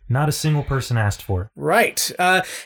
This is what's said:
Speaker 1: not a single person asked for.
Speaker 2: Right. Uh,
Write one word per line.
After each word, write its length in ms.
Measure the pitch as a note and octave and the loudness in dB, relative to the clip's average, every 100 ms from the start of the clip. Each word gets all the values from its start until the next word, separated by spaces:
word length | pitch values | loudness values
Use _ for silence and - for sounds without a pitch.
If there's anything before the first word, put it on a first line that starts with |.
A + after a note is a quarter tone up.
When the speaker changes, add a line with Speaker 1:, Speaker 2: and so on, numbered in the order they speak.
| - | -4
Speaker 1:
not 220 | A#2+ D3+ | 0 0
a 20 | |
single 300 | - D#3 D3+ | 0 0 0
person 360 | - C3+ A#2 A#2 | 0 -4 -2 0
asked 260 | G#2 - | 0 -2
for. 260 | - F#2+ G2+ - | -2 -4 -4 -6
Speaker 2:
Right. 560 | C#3+ G3+ F#3 - - - | 0 2 2 0 -4 0
Uh, 240 | F3+ F#3 F#3 - | 2 2 0 -8